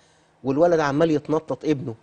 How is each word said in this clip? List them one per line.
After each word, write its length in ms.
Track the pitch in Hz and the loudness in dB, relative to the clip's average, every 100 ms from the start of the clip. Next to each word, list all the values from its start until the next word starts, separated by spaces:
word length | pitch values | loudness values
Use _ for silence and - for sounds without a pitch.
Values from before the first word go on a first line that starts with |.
| _ _ _ _ | _ _ _ _
والولد 360 | 127 139 175 165 | -4 2 2 2
عمال 320 | 143 139 165 | 0 0 0
يتنطط 540 | 147 143 156 - 131 151 | 0 -2 -4 -4 -6 -2
ابنه 300 | 143 123 113 | -4 -6 -12